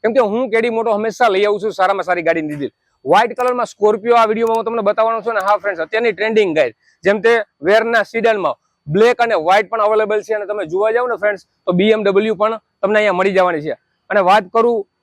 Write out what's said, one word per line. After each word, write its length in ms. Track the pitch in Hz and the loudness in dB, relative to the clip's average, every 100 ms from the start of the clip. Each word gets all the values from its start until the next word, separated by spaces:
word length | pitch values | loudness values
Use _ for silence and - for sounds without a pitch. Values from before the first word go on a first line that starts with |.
કેમ 80 | 214 | 0
કે 80 | 240 | 0
હું 300 | 214 220 254 | 0 0 0
કે 100 | 226 | 0
ડી 100 | 233 | 0
મોટો 220 | 226 226 | -2 -2
હંમેશા 360 | 208 226 - 240 | -2 -4 0 0
લઈ 160 | 190 | 2
આવું 160 | 208 208 | 0 0
છું 120 | 208 | -4
સારામાં 320 | 190 185 196 | -2 0 0
સારી 180 | 175 175 | -2 -2
ગાડીની 260 | 165 165 156 | 0 -2 -4
ડિટેલ. 220 | 147 131 _ _ _ 131 | -6 -8 _ _ _ 0
વ્હાઇટ 260 | 185 233 | 2 2
કલરમાં 340 | 240 247 247 220 | -2 -2 -2 -6
Scorpio 480 | - 208 208 226 | 0 0 0 2
આ 100 | 233 | 2
વીડિયોમાં 320 | 220 214 226 226 | 4 0 -2 -2
હું 80 | |
તમને 180 | 220 226 | -2 -2
બતાવવાનો 380 | 202 208 226 226 | -2 0 0 -2
છું. 120 | 208 | -4
અને 80 | 220 | -2
હા 100 | 190 | 0
friends, 280 | 208 202 170 | 0 -2 -6
અત્યારની 300 | 160 220 233 | -4 -2 -2
ટ્રેન્ડિંગ 440 | 180 214 220 196 156 | -2 0 2 2 0
ગાડી, 180 | 127 - _ _ | -2 -4 _ _
જેમ 160 | 180 208 | -2 2
તે 140 | 226 233 - _ | 2 2 -2 _
Verna 380 | 151 214 226 233 | 2 2 2 -2
સિડનમાં 520 | 196 226 226 214 160 123 _ _ - | -2 -2 0 0 -2 -6 _ _ -4
બ્લેક 320 | 170 226 240 | 2 2 2
અને 140 | 233 | 0
વ્હાઇટ 360 | 196 156 196 214 | 0 2 2 0
પણ 100 | 226 | -2
અવેલેબલ 420 | 214 214 214 214 | 0 2 0 -2
છે. 120 | 202 | -2
અને 120 | 214 196 | -6 -4
તમે 200 | 208 165 | -6 -4
જોવા 240 | 180 214 | -2 0
જાવ 180 | 226 247 | 0 -2
ને 60 | |
friends, 260 | 202 208 196 _ _ - | -2 -2 -4 _ _ -2
તો 60 | |
બી 160 | 180 208 | 0 2
એમ 160 | 214 | 2
ડબલ્યુ 300 | 202 196 220 | 2 0 0
પણ 260 | 196 214 226 _ _ | -2 -2 -4 _ _
તમને 160 | 196 214 | -2 0
અહીંયા 140 | 214 | 0
મળી 200 | 180 190 | 0 0
જવાની 280 | 190 180 165 | 2 0 -2
છે. 120 | 147 117 _ _ _ | -8 -10 _ _ _
અને 100 | 202 | 0
વાત 240 | 180 214 180 | 4 2 2
કરું 320 | 233 233 226 - _ | 0 0 -2 -6 _